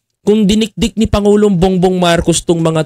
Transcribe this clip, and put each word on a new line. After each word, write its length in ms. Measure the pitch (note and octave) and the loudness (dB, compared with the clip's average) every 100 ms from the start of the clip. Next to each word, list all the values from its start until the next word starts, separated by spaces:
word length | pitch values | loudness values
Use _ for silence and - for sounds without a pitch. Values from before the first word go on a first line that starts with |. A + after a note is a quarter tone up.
| _ _ - | _ _ -2
kung 180 | G#3+ | 0
dinikdik 540 | G3 G#3+ A3 - A3+ G#3 | 2 0 -2 -4 -6 -2
ni 80 | A3 | -2
Pangulong 480 | G#3 G3+ G#3 G#3 F3 | 0 2 2 2 2
Bongbong 400 | F#3+ F#3 F#3 F#3 | 0 0 0 0
Marcos 480 | F3 E3+ F3 D#3+ | 0 0 0 -2
tong 160 | - E3+ | -2 -2
mga 240 | E3 D#3+ | 0 -2